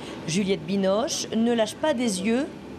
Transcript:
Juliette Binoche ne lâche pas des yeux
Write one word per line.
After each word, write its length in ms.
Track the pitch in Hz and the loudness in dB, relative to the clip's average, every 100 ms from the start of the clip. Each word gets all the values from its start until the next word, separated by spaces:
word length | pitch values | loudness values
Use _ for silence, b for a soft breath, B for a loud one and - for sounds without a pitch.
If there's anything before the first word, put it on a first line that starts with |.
| B B 160 | B B -2
Juliette 360 | 175 190 180 | 0 2 0
Binoche 640 | 160 196 190 208 311 - 302 | 0 2 2 2 0 -2 -2
ne 180 | 220 233 | 0 2
lâche 220 | 233 214 | 2 0
pas 200 | - 311 | 0 0
des 280 | 247 240 185 | 2 0 0
yeux 240 | 202 240 330 - - | 2 0 0 -8 -14